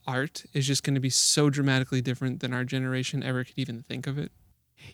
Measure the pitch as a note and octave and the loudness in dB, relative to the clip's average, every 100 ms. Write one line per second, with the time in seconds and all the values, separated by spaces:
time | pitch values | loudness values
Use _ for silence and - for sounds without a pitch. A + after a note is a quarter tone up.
0 | - B2+ D3 - - D3 C3+ C3 - C#3 | -4 -2 -2 -6 -6 -2 0 2 2 2
1 | C3 - - - D3 C#3 C#3 C3 C3 C3 | 2 2 4 6 4 4 4 2 2 0
2 | B2+ B2 C3 B2+ C3 B2+ B2+ C3+ C3 C3 | 0 -2 -2 -2 -2 -2 -2 -2 -2 -2
3 | B2+ C#3 B2+ B2+ B2+ - B2+ A#2 - B2 | -2 -2 -2 -2 -4 -6 -6 -8 -8 -6
4 | C3+ C#3 - - _ _ _ _ - | -4 -4 -6 -12 _ _ _ _ -20